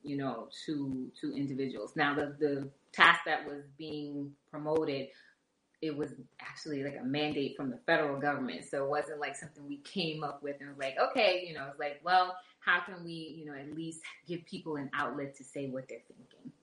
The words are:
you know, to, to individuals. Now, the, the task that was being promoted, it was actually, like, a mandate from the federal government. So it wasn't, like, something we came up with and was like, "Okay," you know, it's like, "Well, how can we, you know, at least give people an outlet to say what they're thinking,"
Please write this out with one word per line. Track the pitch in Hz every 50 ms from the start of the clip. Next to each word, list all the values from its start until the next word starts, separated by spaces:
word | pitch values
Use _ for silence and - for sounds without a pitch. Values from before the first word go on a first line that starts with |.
| -
you | 143 143
know, | 139 139 135 117 113 110 - - - -
to, | - 156 143 139 135 131 127 127 - - -
to | - 147 127
individuals. | 139 143 135 135 131 135 127 120 104 104 - -
Now, | 156 147 143 139
the, | 147 147 139 143 -
the | 156 147 143 139 139 139 - _ _ _ -
task | - 175 165 170 - -
that | 170 156 156 151
was | 147 143 143 143 143 139
being | - 160 156 151 151 147 147 143 143 143 143 143 _ _ _
promoted, | - 147 151 151 156 160 156 147 139 131 127 - - - - - _ _ _ _ _ _ _ _ _ _
it | - 156 147
was | 139 147 - - - - - _ -
actually, | - - - - - - 147 139 135
like, | 143 - -
a | 120
mandate | 127 139 147 151 151 151 147 139 - -
from | - 143 131
the | 120 - -
federal | - 165 160 151 143 139 135
government. | 143 147 143 131 127 117 85 - - -
So | - 143 139
it | 139
wasn't, | 147 147 147 156 156 147
like, | 143 135 -
something | - - 151 - 151 143
we | 143 143
came | 143 - - - 196 175 160 156 156 156
up | 139 143 - 147
with | 143 139 -
and | 139 143
was | 143
like, | 139 139 135 135 - 233 -
"Okay," | - 262 220 190 180 175 180
you | 170 156
know, | 147 139 143
it's | 143 -
like, | 151 143 143 - 151
"Well, | 175 185 185 180 180 180 - - - - _
how | - 202 175 180
can | 180 - 190 175 170
we, | 170 170 165 160 156 - 165
you | 156
know, | 151 143
at | 135 139 147 151
least | 160 165 165 160 - - - - - _
give | - 175 165 -
people | - 196 - - 165 151
an | 143 135 131 -
outlet | 143 147 120 127 147 139 139 -
to | - 135
say | - - 147 139
what | 131 123 131 131 -
they're | 117 - -
thinking," | _ - - - _ - - - - - _